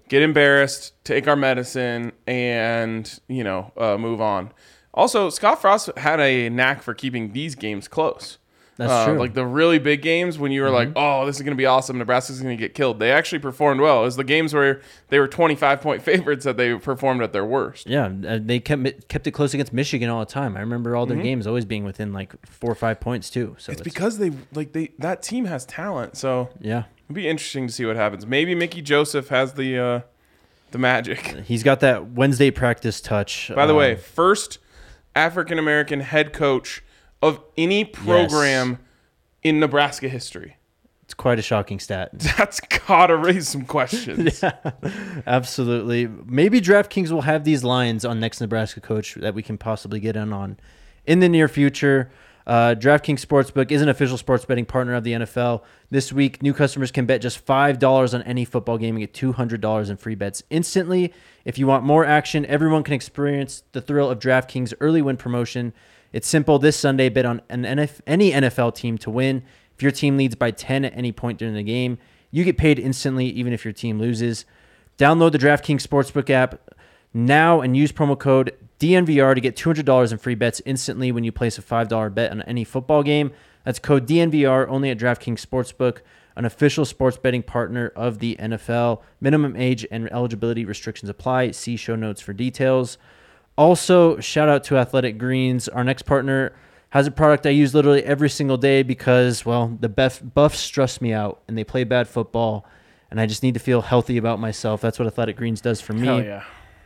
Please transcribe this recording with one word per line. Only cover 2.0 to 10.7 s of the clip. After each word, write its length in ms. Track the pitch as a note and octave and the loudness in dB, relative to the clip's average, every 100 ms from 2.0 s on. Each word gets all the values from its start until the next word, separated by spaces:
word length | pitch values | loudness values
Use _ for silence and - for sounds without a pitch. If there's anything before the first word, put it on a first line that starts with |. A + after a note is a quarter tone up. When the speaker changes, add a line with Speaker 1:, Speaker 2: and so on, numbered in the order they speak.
| A#2 - - | -8 -10 -6
Speaker 1:
and, 920 | B2 B2 A#2 A2+ A#2 A2+ A2+ A2 - - | -4 -2 -2 -2 -2 -4 -6 -10 -16 -10
you 160 | B2+ | -6
know, 280 | G#2 F#2+ G2+ - | -4 -6 -8 -4
uh, 220 | A2+ G2+ | -2 -2
move 200 | A2+ A2+ | -2 -2
on." 320 | A2 G2 G2+ _ _ _ _ | -2 -2 -6 _ _ _ _
Also, 380 | - A#3 A3+ F#3+ | 0 2 2 -2
Scott 320 | - G#3 D#4+ | 0 0 2
Frost 300 | F#3+ G#3 - - | 2 2 0 -4
had 240 | D3 D#3+ | 0 2
a 300 | C#3 B2+ A#2 | 2 2 0
knack 320 | A#2+ C3 C#3 | 0 0 0
for 140 | - A2+ | -8 -8
keeping 380 | C3+ B2 A2 | -6 -6 -6
these 200 | A2+ D#3+ | -8 -10
games 340 | C3+ G#2+ G#2 - | -10 -8 -8 -8
close. 520 | - D#3+ - - - _ _ _ - | -4 -4 -4 -12 -20 _ _ _ -6
Speaker 2:
That's 120 | B2 | 0
Speaker 1:
Uh, 140 | B2 A2+ | 2 2
Speaker 2:
true. 120 | G#2+ | 2
Speaker 1:
like, 140 | B2 | -2
the 120 | B2 B2+ | -4 -2
really 320 | C3+ E3 D#3+ | 2 4 4
big 240 | C#3 D3 | 2 0
games 380 | D3+ E3 F3+ D#3 | 0 0 0 -4
when 140 | C#3+ | -4
you 80 | C3+ | 0
were 80 | |
like, 180 | C3+ | 2